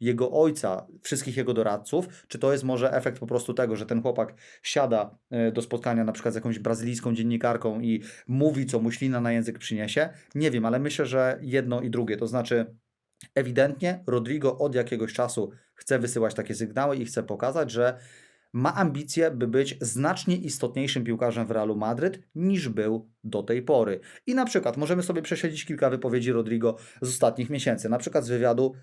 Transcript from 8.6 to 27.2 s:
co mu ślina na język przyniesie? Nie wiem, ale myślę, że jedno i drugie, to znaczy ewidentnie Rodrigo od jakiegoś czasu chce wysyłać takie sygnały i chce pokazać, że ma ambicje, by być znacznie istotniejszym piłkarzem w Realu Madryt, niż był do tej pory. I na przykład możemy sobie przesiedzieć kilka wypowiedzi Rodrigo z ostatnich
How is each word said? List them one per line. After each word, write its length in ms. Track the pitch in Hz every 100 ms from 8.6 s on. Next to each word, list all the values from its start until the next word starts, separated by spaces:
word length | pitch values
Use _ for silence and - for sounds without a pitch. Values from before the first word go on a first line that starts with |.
| 135
co 140 | 120
mu 100 | 113
ślina 300 | - 135 123
na 120 | 120
język 260 | 117 113 117
przyniesie? 340 | - 107 104 143 160 - -
Nie 160 | 143 151
wiem, 160 | 123 113
ale 120 | 127
myślę, 280 | 143 143 135
że 320 | 131 127 131
jedno 380 | 135 135 123 123
i 100 | 123
drugie, 260 | 120 110 104
to 100 | 117
znaczy 500 | 127 117 120 110 - _ _ _ - -
ewidentnie 720 | - 123 123 139 139 175 180 -
Rodrigo 520 | 123 117 151 135 127
od 160 | 143
jakiegoś 380 | 123 117 117 110
czasu 380 | - 120 - 101 - _
chce 240 | - - 131
wysyłać 360 | 120 123 110
takie 200 | 110 -
sygnały 420 | 104 110 113 143 135
i 80 |
chce 180 | 117 -
pokazać, 480 | - 101 123 156 127
że 280 | 113 123 120 - - - _ _
ma 220 | 120 139
ambicje, 560 | 196 175 135 147 165 160
by 160 | 127 120
być 300 | 131 139 -
znacznie 560 | 117 117 151 185 - 180
istotniejszym 680 | 165 - 120 135 135 135
piłkarzem 420 | 117 113 120 117 110
w 40 |
Realu 260 | 110 107 107
Madryt, 420 | 107 120 175 185 -
niż 340 | 151 185 190 139
był 420 | 107 107 110 110 _
do 180 | 110 104
tej 200 | 101 123
pory. 380 | 123 135 104 92 - - -
I 80 |
na 100 | 254
przykład 320 | 233 185 190 143
możemy 260 | 151 180
sobie 200 | 180 170
przesiedzieć 420 | 156 170 170 156
kilka 260 | - 143 135
wypowiedzi 420 | 135 127 123 120
Rodrigo 440 | 117 110 117 113 110 - -
z 80 | 127
ostatnich 420 | -